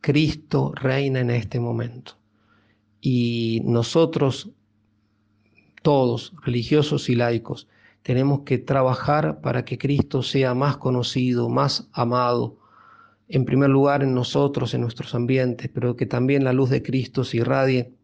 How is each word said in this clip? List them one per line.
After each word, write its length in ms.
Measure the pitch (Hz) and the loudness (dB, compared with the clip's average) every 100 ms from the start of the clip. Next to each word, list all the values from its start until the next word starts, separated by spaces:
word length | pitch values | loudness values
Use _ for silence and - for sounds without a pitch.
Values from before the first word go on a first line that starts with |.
Cristo 720 | - 143 156 - - 139 135 | 2 2 2 -2 -2 -2 0
reina 460 | - 135 131 139 131 | -2 -2 0 0 0
en 100 | 120 | 0
este 300 | 120 101 120 | 0 -2 -4
momento. 580 | 120 117 117 120 - - _ _ _ _ _ _ _ _ | -4 -4 -6 -10 -20 -20 _ _ _ _ _ _ _ _
Y 640 | - 123 120 117 113 113 | -2 0 0 0 -2 -2
nosotros, 840 | - 120 117 165 165 160 135 127 - - _ _ _ _ _ _ _ _ _ _ _ _ | 0 0 2 2 2 2 0 -2 -10 -20 _ _ _ _ _ _ _ _ _ _ _ _
todos, 540 | - 143 127 117 - - | 2 4 2 0 -8 -10
religiosos 640 | - 123 117 151 147 147 - | -4 -4 2 2 2 -2 0
y 60 | |
laicos, 540 | 120 120 117 117 - - _ _ _ | 0 2 0 -4 -12 -12 _ _ _
tenemos 380 | - 127 135 139 | -2 0 2 0
que 180 | 143 127 | 0 -2
trabajar 840 | 127 139 131 123 - 147 156 151 | 0 2 2 0 0 0 0 -4
para 240 | 139 123 | -4 -4
que 140 | 123 123 | -4 -6
Cristo 440 | 139 143 147 139 | -2 -2 0 -2
sea 300 | 120 139 131 | -2 0 0
más 240 | 123 143 135 | 2 0 0
conocido, 720 | 131 127 123 131 127 120 120 | -2 -2 -2 -2 0 0 0
más 400 | 123 139 - - | 0 0 -2 -8
amado, 640 | - 120 123 123 120 117 - _ _ - - - _ _ | -4 0 2 2 0 -2 -8 _ _ -20 -20 -20 _ _
en 180 | 151 127 | -2 2
primer 240 | 127 139 | 2 4
lugar 320 | 135 139 143 | 4 4 2
en 120 | 139 | 2
nosotros, 600 | 127 123 139 143 143 120 | 0 0 0 0 0 -4
en 80 | 123 | -2
nuestros 320 | 120 - - | -4 -6 -8
ambientes, 560 | 123 120 131 127 117 - | -4 0 0 0 -4 -8
pero 240 | - 120 120 | -4 -4 -2
que 80 | |
también 400 | 123 123 127 139 | -2 0 2 2
la 80 | 135 | 2
luz 160 | 127 131 | 2 2
de 140 | 127 | 0
Cristo 420 | - 131 120 - | 0 -4 -2 -4
se 140 | 123 117 | -2 -2
irradie 560 | 117 135 135 127 123 - | 0 2 2 0 -2 -10